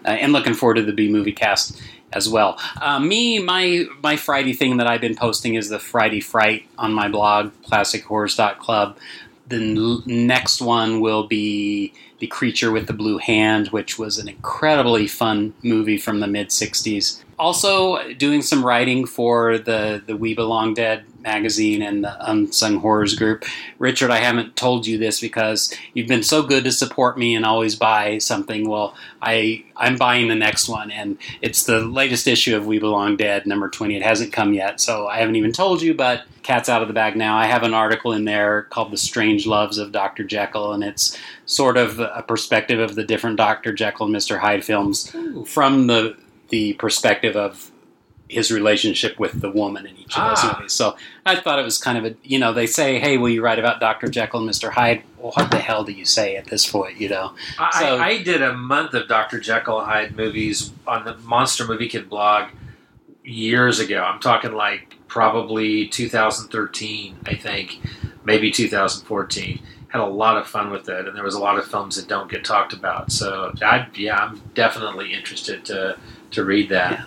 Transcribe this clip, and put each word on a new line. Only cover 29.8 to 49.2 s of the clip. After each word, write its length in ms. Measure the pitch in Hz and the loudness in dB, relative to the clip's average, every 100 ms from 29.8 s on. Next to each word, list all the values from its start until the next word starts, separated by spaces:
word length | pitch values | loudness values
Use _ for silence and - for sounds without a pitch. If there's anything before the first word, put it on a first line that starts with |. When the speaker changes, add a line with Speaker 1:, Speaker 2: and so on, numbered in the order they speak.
| 120 127 | 0 2
Speaker 1:
buying 320 | 123 123 117 | 4 4 2
the 60 | 110 | 2
next 340 | 107 107 - | 2 0 -2
one, 220 | 110 104 | -4 -8
and 260 | 107 101 98 - - | -8 -8 -8 -10 -8
it's 220 | 117 - | -4 0
the 180 | - 113 | 2 2
latest 440 | 110 135 135 120 135 | 2 0 0 2 2
issue 300 | 117 123 107 | 2 4 2
of 120 | 104 | 2
We 120 | 107 | 0
Belong 380 | 107 104 101 104 | 2 2 2 0
Dead, 280 | 104 101 101 | 0 0 0
number 240 | 101 95 | -2 -4
twenty. 280 | - 104 101 | -4 -4 0
It 60 | |
hasn't 280 | 107 110 107 | 2 2 0
come 220 | - 104 | 0 2
yet, 260 | 101 98 - | 2 0 -2
so 280 | - 110 101 | -2 0 -2
I 100 | 110 | 0
haven't 180 | 110 113 | 0 2
even 160 | 110 | 2
told 300 | 113 190 170 | 2 2 2
you, 120 | 160 | 2
but 300 | 139 127 117 - - | 2 2 0 -4 -8
cat's 280 | - 120 127 | 0 0 2
out 140 | 113 | 0
of 40 | 104 | 2
the 60 | |
bag 240 | 113 107 110 | 0 0 0
now. 180 | 107 110 | 2 2
I 120 | 110 | 4
have 160 | 123 | 2
an 100 | 117 | 2
article 400 | 110 110 110 120 | 2 2 2 0
in 100 | 110 | -2
there 400 | 107 104 104 107 - | 0 2 2 0 -2
called 220 | 117 107 | -4 -4
The 60 | 101 | -4
Strange 480 | - 120 110 104 107 | -4 0 2 2 2
Loves 320 | 107 104 104 | 2 0 -2
of 140 | 104 | -4
Doctor 320 | 104 98 - | -4 -4 -6
Jekyll, 480 | 101 104 101 107 104 | -6 -4 -4 -4 -4
and 140 | 104 104 | -4 -4
it's 320 | - - - - - - | -2 -4 -4 -16 -14 -4
sort 300 | - 131 123 | 2 4 4
of 240 | 110 113 | 2 0
a 240 | 110 - - | -6 -6 -4
perspective 540 | 113 - 110 - 113 | -4 0 0 2 0
of 160 | 110 104 | 0 -2
the 80 | |
different 320 | 107 110 117 107 | -2 -2 -2 2
Doctor 380 | 107 110 117 | 2 2 -4
Jekyll 320 | 101 104 - 107 | -4 -4 -2 -2
and 80 | |
Mister 240 | 104 - 101 | -2 -2 0
Hyde 260 | 104 101 | 0 0
films 500 | - 107 101 98 - 330 | 0 0 0 -2 -6 -10
Speaker 2:
Ooh. 280 | 330 190 | -10 -10
Speaker 1:
from 440 | 107 156 135 135 120 | -4 2 4 6 4
the, 280 | 117 110 - _ _ - | 4 0 -6 _ _ -4
the 240 | 110 104 | -2 0
perspective 640 | - 107 - 113 101 110 101 | -2 -2 2 2 2 0 -2
of 360 | 101 - - _ _ _ _ - - | -4 -6 -20 _ _ _ _ -20 -8
his 220 | 117 107 | -2 0
relationship 680 | 107 107 104 107 - 110 | 2 2 4 2 0 -2
with 200 | - | -2